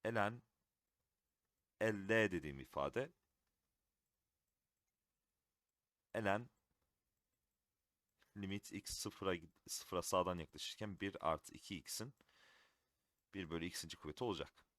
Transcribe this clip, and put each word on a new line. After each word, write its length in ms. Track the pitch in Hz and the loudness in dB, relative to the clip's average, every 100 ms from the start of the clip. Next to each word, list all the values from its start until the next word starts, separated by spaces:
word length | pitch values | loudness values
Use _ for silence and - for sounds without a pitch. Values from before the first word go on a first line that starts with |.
| 110 | 2
Ln 360 | 113 101 120 _ _ _ _ _ _ _ _ _ _ _ _ _ _ | 4 2 2 _ _ _ _ _ _ _ _ _ _ _ _ _ _
L 280 | 110 104 98 110 107 | 0 2 4 6 6
dediğim 280 | 87 76 67 | 2 -2 -8
ifade 520 | 65 73 71 110 139 _ _ _ _ _ _ _ _ _ _ _ _ _ _ _ _ _ _ _ _ _ _ _ _ _ _ _ _ _ _ - | -6 -2 0 0 -4 _ _ _ _ _ _ _ _ _ _ _ _ _ _ _ _ _ _ _ _ _ _ _ _ _ _ _ _ _ _ 0
ln 340 | 104 101 123 _ _ _ _ _ _ _ _ _ _ _ _ _ _ _ _ _ _ 104 | 4 2 0 _ _ _ _ _ _ _ _ _ _ _ _ _ _ _ _ _ _ -6
limit 340 | 98 101 - | -4 -4 -4
x 200 | 101 - | -8 -6
sıfıra, 440 | - 107 - 95 90 80 _ - | -4 -4 0 2 2 -2 _ -10
sıfıra 340 | - - 92 | -8 -2 -2
sağdan 360 | - 92 90 87 | 4 4 4 2
yaklaşırken 600 | 78 - - - 107 92 | -4 -8 -10 -6 -6 -2
bir 300 | 98 - 80 | -4 0 0
artı 240 | 78 - | 0 -2
iki 220 | - - 92 | -16 -10 -10
x'in 380 | - - 117 - _ _ - - _ _ _ _ _ _ _ | -6 -6 -6 -10 _ _ -20 -20 _ _ _ _ _ _ _
bir 160 | 98 85 | -6 -2
bölü 160 | 82 85 | 0 -2
x'inci 320 | - 80 - | -4 -8 -10
kuvveti 260 | 76 76 | -10 -2
olacak. 420 | 123 85 71 _ _ | -2 0 -4 _ _